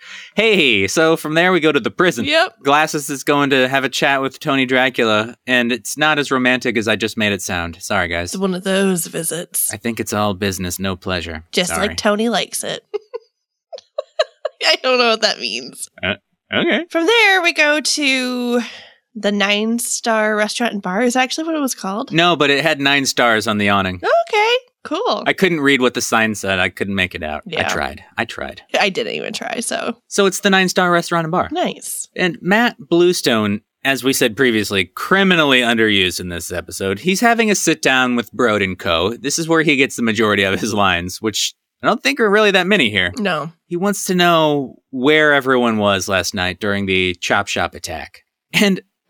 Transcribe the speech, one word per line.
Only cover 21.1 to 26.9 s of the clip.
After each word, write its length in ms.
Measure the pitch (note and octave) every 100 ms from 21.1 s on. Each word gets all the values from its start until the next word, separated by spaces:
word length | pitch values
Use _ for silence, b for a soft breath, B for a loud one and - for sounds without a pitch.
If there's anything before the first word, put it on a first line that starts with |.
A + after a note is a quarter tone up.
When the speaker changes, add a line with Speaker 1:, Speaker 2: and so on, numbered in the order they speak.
Speaker 2:
that 80 | B3+
actually 220 | B3+ D#4
what 100 | D#4+
it 60 | D#4+
was 140 | C4+
called? 380 | - F#3+ G3 C#4
Speaker 1:
No, 240 | D#3+ F3 D3
but 140 | D3
it 120 | C#3+
had 160 | D#3+ D3
nine 260 | C#3 C#3 C3
stars 400 | - A#2+ G#2+ A2
on 120 | G#2
the 100 | G2+
awning. 280 | G2+ F#2 F#2
Speaker 2:
Okay, 600 | G#4 E5 E5+ G#4+ A4 B4 - _
cool. 380 | - D#4+ A#4+ A3 -
Speaker 1:
I 60 |
couldn't 280 | C#3+ F#3 E3
read 200 | C#3 C#3
what 140 | B2
the 60 | A#2+
sign 340 | - A#2 A2
said. 240 | G#2 G2 F#2+
I 100 | F#2
couldn't 260 | - G2+